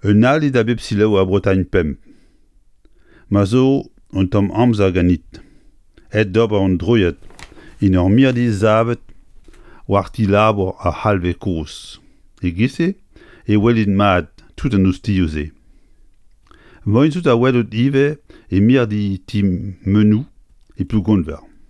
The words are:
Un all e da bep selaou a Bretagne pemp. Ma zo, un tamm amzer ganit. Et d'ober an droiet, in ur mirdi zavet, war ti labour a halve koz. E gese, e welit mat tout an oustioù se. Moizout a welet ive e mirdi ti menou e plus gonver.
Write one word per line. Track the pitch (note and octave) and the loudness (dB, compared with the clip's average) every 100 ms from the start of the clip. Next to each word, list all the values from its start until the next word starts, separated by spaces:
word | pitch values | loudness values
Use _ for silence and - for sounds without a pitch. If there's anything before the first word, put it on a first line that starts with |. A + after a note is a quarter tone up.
| G2+ | 2
Un | G#2 | 2
all | A#2+ D3+ D3 | 4 2 0
e | B2+ | 0
da | |
bep | A2 A2+ | 0 -2
selaou | - G#2 G#2+ G2+ | -4 0 2 2
a | F#2+ | 2
Bretagne | G2 G2+ F#2+ F#2+ | 0 0 -2 0
pemp. | G2 D#2 - - - _ _ _ _ _ _ _ _ _ _ _ | -2 -2 -6 -16 -20 _ _ _ _ _ _ _ _ _ _ _
Ma | G2+ | 0
zo, | G2 B2 C3 C#3 - _ _ F#2+ | 2 2 2 0 -4 _ _ -2
un | F#2 | 0
tamm | G#2 G2 G2 | 0 -2 2
amzer | B2 G#2+ G2 F#2 | 0 2 0 2
ganit. | F2+ F2 - - - _ _ _ _ _ - | 2 0 -4 -20 -20 _ _ _ _ _ -6
Et | G#2+ | -2
d'ober | G#2+ G2 A2+ G#2 | 0 0 0 0
an | F#2+ F#2 | 0 -2
droiet, | F2 A#2 F2+ D2+ - - - - - - | 0 2 0 -4 -16 -20 -20 -20 -20 -2
in | G2+ F#2 | 0 2
ur | F2+ | 2
mirdi | A2 C3+ A#2+ A#2+ | 2 2 0 -2
zavet, | G2+ A2 A2 A#2 A#2+ - - - - - - - - - | 0 2 2 0 -4 -10 -20 -20 -20 -20 -20 -20 -20 -2
war | G2 F#2 - | -2 -2 -4
ti | G#2 | 0
labour | G2+ A2 G2+ F#2 - | 2 2 0 -4 -4
a | - D#2 | -6 -2
halve | G#2+ G2+ F2 E2 | -2 -2 -2 -4
koz. | - E2 D#2 - - - _ _ _ _ | -6 -6 -8 -14 -20 -20 _ _ _ _
E | F2+ E2+ | -8 -2
gese, | B2 - E3+ G3 _ - - - - | -4 -2 -4 -4 _ -20 -20 -18 -2
e | G#2+ | 0
welit | G#2+ A#2 G#2 | 2 2 0
mat | G2 G#2 F2+ D#2+ _ - - | 2 2 0 -2 _ -20 -8
tout | - G2+ | -2 2
an | F#2+ | 0
oustioù | F2+ - F#2+ E2+ | 0 -2 -2 -2
se. | D2+ D2+ _ _ - _ _ - _ _ _ _ - - - | -4 -10 _ _ -20 _ _ -20 _ _ _ _ -20 -20 -12
Moizout | - A2 D3+ F3 E3 | -2 2 2 0 0
a | A#2 | 2
welet | B2+ B2 A2+ | 2 0 -2
ive | A2 C3 C#3 C#3+ D3+ _ - - | -2 -2 0 -2 -4 _ -20 -4
e | F#2+ | 0
mirdi | G#2 C3 A2+ G#2 G2+ F#2+ | 2 2 2 -2 -4 -6
ti | - G#2 | -6 -2
menou | G2+ F2+ G2+ F#2 - G#2 G#2+ G#2+ C#3+ _ _ _ _ - | -2 -2 -8 -10 -2 2 2 2 -4 _ _ _ _ -10
e | |
plus | - A2 | -4 -4
gonver. | G2+ G#2 D2+ D2 - - - | 0 -2 -2 -10 -18 -20 -20